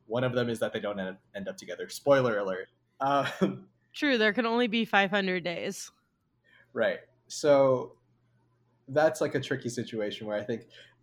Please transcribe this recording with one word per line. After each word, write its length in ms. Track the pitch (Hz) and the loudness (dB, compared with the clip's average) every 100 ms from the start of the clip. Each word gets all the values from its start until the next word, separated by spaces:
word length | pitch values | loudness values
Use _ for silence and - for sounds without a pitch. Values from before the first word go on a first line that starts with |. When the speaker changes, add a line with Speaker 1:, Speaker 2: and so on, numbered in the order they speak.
| - | -6
Speaker 1:
One 180 | 117 | -2
of 100 | 127 | 0
them 140 | 123 120 | 0 -2
is 120 | 113 | -2
that 140 | 110 | -4
they 60 | 110 | -2
don't 200 | 104 101 | -6 -6
end, 180 | 92 95 _ | -8 -10 _
end 140 | 101 98 | -12 -10
up 100 | - | -12
together. 320 | 92 87 90 | -12 -12 -12
Spoiler 480 | - 143 139 123 104 | -2 4 4 4 0
alert. 300 | 98 92 92 _ _ - | -2 -6 -8 _ _ -6
Um, 680 | 135 143 131 - 190 - - _ | 0 0 0 -2 -2 -2 -12 _
<laughs> 140 | _ - | _ -2
Speaker 2:
True, 240 | 294 240 | 0 2
there 120 | 214 | 2
can 140 | 226 226 | 2 0
only 220 | 233 247 | 0 0
be 180 | 226 220 | 0 2
five 240 | 202 196 | 2 2
hundred 340 | 202 190 185 | 2 0 -2
days. 480 | 170 170 120 190 - - _ _ _ _ _ _ _ | -4 -6 -6 -8 -14 -20 _ _ _ _ _ _ _
Speaker 1:
Right. 280 | 117 104 82 - _ - | 0 0 0 -8 _ -16
So 680 | - 151 139 135 127 - - _ _ _ _ _ _ _ _ - | 0 4 6 6 4 -2 -14 _ _ _ _ _ _ _ _ -4
that's, 320 | 139 160 156 | 4 4 4
like, 120 | 147 | 0
a 60 | 139 | -2
tricky 300 | 127 131 120 | -2 -4 -4
situation 580 | 120 110 110 104 - 107 | -6 -6 -4 -4 -6 -4
where 100 | 104 | -4
I 60 | |
think, 240 | 113 113 - - - _ | -2 -6 -8 -20 -20 _